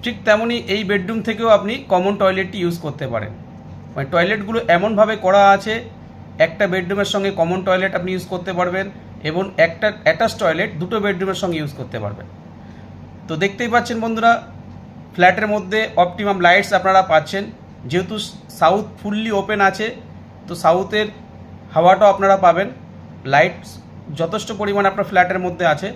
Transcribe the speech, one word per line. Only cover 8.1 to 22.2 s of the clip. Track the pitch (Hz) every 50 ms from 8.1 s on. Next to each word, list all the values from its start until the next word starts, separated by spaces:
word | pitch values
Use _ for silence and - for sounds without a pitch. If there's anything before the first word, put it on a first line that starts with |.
| 185
ইউজ | 185 - - 196
করতে | 175 175 196 185 170
পারবেন | 180 180 175 190 196 196 - - - - - - - 151
এবং | 156 175 190 196 - - 160
একটা | 165 - - 214 214 202 - -
অ্যাটাচ | - - - 226 214 - -
টয়লেট | 214 175 156 165 196 - - 151
দুটো | 175 180 233 220 196
বেডরুমের | 202 190 175 196 190 190 - -
সঙ্গে | 185 170 160
ইউজ | 151 143 143 -
করতে | 127 - - 117 107
পারবেন। | 101 104 - - - - - - - - - - - - - - - - - - - - - - -
তো | 165 151 185
দেখতেই | 202 196 - 240 233 226
পাচ্ছেন | 240 233 - 240 226 220
বন্ধুরা, | 226 226 220 226 233 233 226 - - - - - - - - - - - - - - -
ফ্ল্যাটের | - 175 180 180 220 214 214 208
মধ্যে | 214 185 185 202 220 220 220 - 165 180
অপটিমাম | 175 175 - 208 202 196 190 175
লাইটস | 175 175 196 202 - 208 185
আপনারা | 180 190 190 190 185 180
পাচ্ছেন। | 160 156 147 143 - 196 202 226 - - - - - - - 123
যেহেতু | 131 175 190 - 220 208 - - - - - - - -
সাউথ | 165 160 185 208 214 - - -
ফুললি | - 202 208 214 220 226 208 196
ওপেন | 190 196 214 208 196 196
আছে, | 190 - 214 226 - - - - - - - - - - -
তো | - 170 170 -
সাউথের | 160 165 180 190 185 - 214 214 208 - - - - - - - - - - - - -
হাওয়াটাও | 156 165 175 190 185 214 202 196
আপনারা | 190